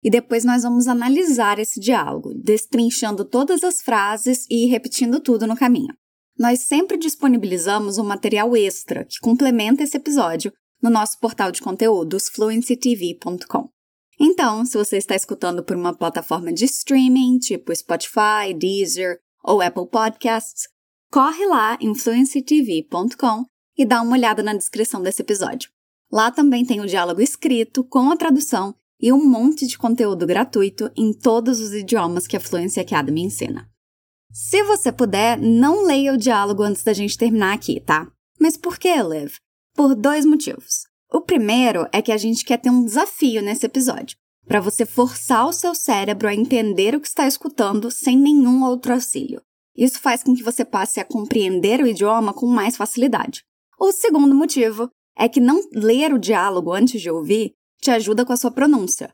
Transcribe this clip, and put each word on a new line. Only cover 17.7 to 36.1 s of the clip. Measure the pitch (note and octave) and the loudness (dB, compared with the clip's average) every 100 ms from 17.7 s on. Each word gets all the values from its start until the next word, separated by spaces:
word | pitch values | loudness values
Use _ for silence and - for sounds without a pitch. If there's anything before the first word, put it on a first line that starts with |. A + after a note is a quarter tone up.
Spotify, | E3 - E3+ - - G#3+ G#3+ G3 E3+ | -8 -4 -6 -2 0 2 0 -2 -4
Deezer | F3+ G3 F#3 F3 F#3 F3 _ _ | -4 -2 -2 -2 -4 -6 _ _
ou | - F#3 | 0 2
Apple | F3 F3+ F3+ | 2 -2 -4
Podcasts, | A3+ A3 A3 A#3 A3+ - - - _ _ _ _ | -2 -2 -2 -2 -2 -6 -14 -16 _ _ _ _
corre | C#4+ C#4 D#4+ G4 | 2 2 0 0
lá | C#4+ A3 A#3 | 2 0 -2
em | A3 G#3 | -4 -2
fluency | - A#3 C4+ C#4+ | 0 2 2 0
T | C4 D4+ | 2 2
V | A#3+ D#3+ D#3 | 2 -2 -4
ponto | F3 G#3 - | -4 -4 -2
com | B3+ A3 B3 _ _ - | -2 0 -6 _ _ -2
e | |
dá | A#3+ A#3+ | 2 2
uma | A#3 | 2
olhada | B3+ A#3 G#3+ | 2 2 0
na | G#3 | -2
descrição | G#3 - G#3+ A3+ G3 | -4 -6 -4 -4 -2
desse | F3+ - | -4 -4
episódio. | - G3+ - B3+ - _ _ _ _ | -4 -4 -4 -8 -14 _ _ _ _
Lá | G#3+ A3 | 0 0
também | B3 D4 B3 | 4 2 4
tem | B3 G#3 | 0 -2
o | G3+ | -2
diálogo | F#3 F3 F3 | -2 -2 0
escrito, | B3+ - D#4+ B3 A3 C4 | 0 0 -2 0 0 -2
com | B3+ C4+ C4 | 0 2 2
a | E4 | 2
tradução | E4+ C#4 - G#3 G3 - _ _ | 2 0 0 -4 -4 -12 _ _
e | A3+ | 2
um | C4+ | 4
monte | D4 A#3 B3+ D#4 B3+ | 4 4 2 0 -4
de | - | -4
conteúdo | A#3 A#3 G#3+ F3+ E3+ | -2 0 0 0 0
gratuito | F3+ B3 A3 G3 - G#3+ - | 0 0 0 -2 -2 -8 -2
em | A3 | -2
todos | G#3+ B3+ A3+ A#3 A#3 | 0 0 2 0 -2
os | G#3+ | -4
idiomas | G#3 F#3+ A3+ E3+ F3 F3 | -10 -2 0 0 -4 -4
que | |
a | G3 | -8
Fluency | - F3 F3+ G3 | -4 -4 -4 -4
Academy | F3+ E3 C3+ D#3 | -2 -2 -2 -4
ensina. | F#3 - - - - _ _ _ _ _ _ | -4 -6 -8 -10 -12 _ _ _ _ _ _
Se | - - F#4+ | -14 -2 -2
você | G4+ G#4+ B3+ | 0 0 0
puder, | - A#3+ G3 A3+ A#3 | -2 -2 2 0 0
não | A3+ A#3 C#4 F#4+ | 2 4 4 4
leia | F#4+ C#4 C#4 | 2 2 2